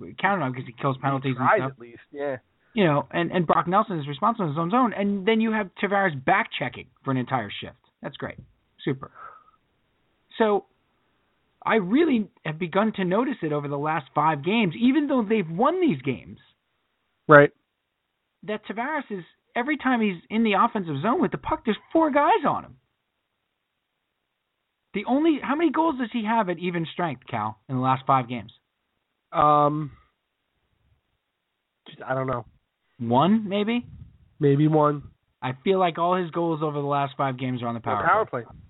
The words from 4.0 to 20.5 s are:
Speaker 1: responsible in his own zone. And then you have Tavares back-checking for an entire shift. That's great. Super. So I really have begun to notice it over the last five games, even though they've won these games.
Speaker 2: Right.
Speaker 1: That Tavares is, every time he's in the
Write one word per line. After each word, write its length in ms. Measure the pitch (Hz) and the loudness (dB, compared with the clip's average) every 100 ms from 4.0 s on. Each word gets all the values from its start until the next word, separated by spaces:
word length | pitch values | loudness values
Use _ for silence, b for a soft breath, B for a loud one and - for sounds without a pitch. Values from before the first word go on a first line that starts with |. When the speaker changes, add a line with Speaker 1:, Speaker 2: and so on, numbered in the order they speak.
| 139 | -6
Speaker 1:
responsible 380 | 139 208 233 | -2 -2 0
in 60 | 175 | -2
his 60 | 143 | -2
own 120 | 170 | 0
zone. 220 | 233 254 | 2 2
And 340 | 190 202 202 185 | 0 -2 -2 0
then 140 | 226 | 2
you 100 | 226 | 2
have 240 | 220 196 - | -2 -4 -4
Tavares 480 | 202 196 196 143 | -2 0 0 0
back-checking 600 | 135 190 - - 135 101 87 _ | 0 0 0 -6 -8 -8 -16 _
for 80 | - | -4
an 60 | 131 | -2
entire 340 | 120 131 104 | -2 -4 -4
shift. 260 | - 98 - _ _ | -10 -16 -18 _ _
That's 160 | - - | -14 -12
great. 220 | 131 - - _ _ _ | -12 -14 -20 _ _ _
Super. 260 | - 135 135 B B B B B _ _ _ _ _ _ _ - | -6 -6 -8 B B B B B _ _ _ _ _ _ _ -2
So 240 | 220 202 - _ _ _ _ _ _ _ _ _ | 0 0 -2 _ _ _ _ _ _ _ _ _
I 100 | - 220 | 0 0
really 520 | 180 247 330 247 196 _ | 2 2 4 2 -2 _
have 140 | 165 156 | -10 -8
begun 340 | 180 190 220 214 | -4 0 0 0
to 80 | |
notice 320 | 185 190 262 240 | 0 0 0 -4
it 100 | 160 | -4
over 160 | 147 143 | -4 -4
the 100 | 143 | -4
last 280 | 151 160 - | -4 -4 -4
five 300 | - 151 156 | 0 0 0
games, 300 | 143 220 208 165 | 0 0 0 2
even 260 | 240 277 285 | 2 2 2
though 160 | 269 | 0
they've 260 | 202 220 165 | 0 0 0
won 320 | 165 262 370 | 0 0 2
these 220 | 339 151 | 0 0
games. 360 | 139 110 69 107 _ _ _ _ _ _ _ _ - | -4 -6 -10 -20 _ _ _ _ _ _ _ _ 8
Speaker 2:
Right. 220 | 147 143 - _ _ _ _ _ _ _ _ | 10 10 4 _ _ _ _ _ _ _ _
Speaker 1:
That 200 | 175 208 - | -10 -10 -8
Tavares 360 | 208 247 311 254 | -8 -6 -6 -6
is, 120 | 196 160 _ _ | -10 -12 _ _
every 220 | - 254 302 | -6 -4 -2
time 240 | 262 247 | 0 2
he's 160 | 214 170 - | 2 -2 -4
in 120 | 214 | 0
the 120 | 226 | 2